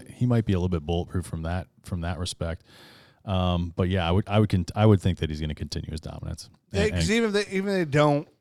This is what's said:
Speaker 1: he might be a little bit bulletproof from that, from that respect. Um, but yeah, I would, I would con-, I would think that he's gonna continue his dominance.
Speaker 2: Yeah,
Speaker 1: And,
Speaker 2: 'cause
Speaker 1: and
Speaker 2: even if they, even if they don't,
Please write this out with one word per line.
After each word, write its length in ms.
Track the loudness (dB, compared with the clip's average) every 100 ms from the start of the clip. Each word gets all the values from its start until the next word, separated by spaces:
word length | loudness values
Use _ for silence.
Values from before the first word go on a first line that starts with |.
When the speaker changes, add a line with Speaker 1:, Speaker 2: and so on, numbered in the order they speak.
| -20
Speaker 1:
he 160 | -4
might 200 | 0 2
be 80 | 2
a 40 | 0
little 120 | 0
bit 180 | -2 -2
bulletproof 400 | -4 -2 -6 -6
from 160 | -8
that, 240 | -6 -6 -8 _
from 200 | -10 -6
that 180 | -6 -6
respect. 420 | -8 -6 -8 -8 _ -20 -20 -20 -20 _
Um, 480 | -2 0 2 2 -2
but 140 | 0 0
yeah, 180 | 2 2
I 40 |
would, 160 | 2 2
I 100 | 2
would 120 | 2
con-, 160 | 2 -2 4
I 100 | 6
would 140 | 6
think 180 | 4 -2
that 120 | -4
he's 100 | -4
gonna 140 | -6 -6
continue 340 | -8 -8 -8
his 100 | -8
dominance. 480 | -10 -12 -10 -10 -14 _ _
Speaker 2:
Yeah, 120 | -2
Speaker 1:
And, 100 | 0
Speaker 2:
'cause 160 | 0 2
Speaker 1:
and 80 | 2
Speaker 2:
even 100 | 2
if 60 | 0 -2
they, 80 | -4
even 140 | -2
if 40 | -2
they 60 | 0
don't, 380 | 4 4 4 -2 _